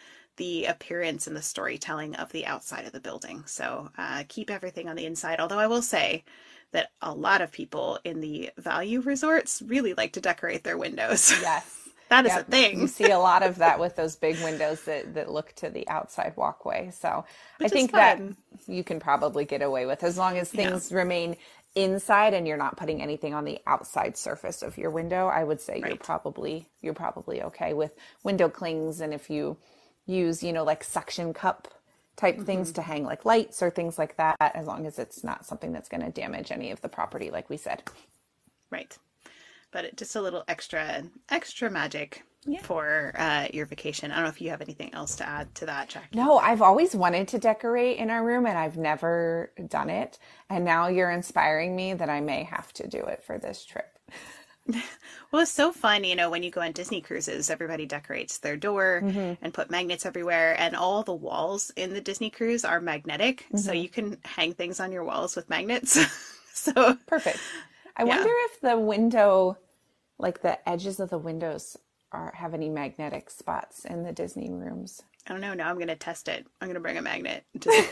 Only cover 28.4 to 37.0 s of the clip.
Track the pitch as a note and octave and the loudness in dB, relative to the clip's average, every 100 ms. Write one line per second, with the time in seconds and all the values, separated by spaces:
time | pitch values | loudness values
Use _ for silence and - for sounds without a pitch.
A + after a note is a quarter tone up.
28.4 | E3+ - E3+ D#3+ D#3 D#3+ D#3 D3 - D3+ | 2 2 -4 -4 -4 -4 -6 -8 -6 -4
29.4 | D3 - _ _ _ _ - F#3 E3+ E3 | -4 -6 _ _ _ _ -4 0 0 0
30.4 | E3+ E3 D3+ D#3 - E3+ - - E3+ D#3+ | -2 0 0 0 -2 -6 -4 -4 -6 -2
31.4 | F#3+ - - - _ _ _ - F#3+ F3 | -2 -2 -6 -20 _ _ _ 0 2 2
32.4 | G3+ F#3+ F3 F3 E3 D3+ C3 B2+ A3 A3+ | 0 -2 -2 -6 -6 -6 -6 -2 4 4
33.4 | G#3+ - F3+ E3+ E3+ E3 D#3 - D#3+ D#3 | 4 0 -2 0 -4 -2 -4 0 2 4
34.4 | D3+ - D#3 - D#3 D3 A#2+ - - - | 2 0 -6 -8 -8 -8 -10 -10 -8 -8
35.4 | - - - E2 - - - D#3+ - - | -10 -10 -8 -10 -8 -8 -8 -8 -8 -8
36.4 | - - - - - - | -8 -8 -8 -8 -10 -6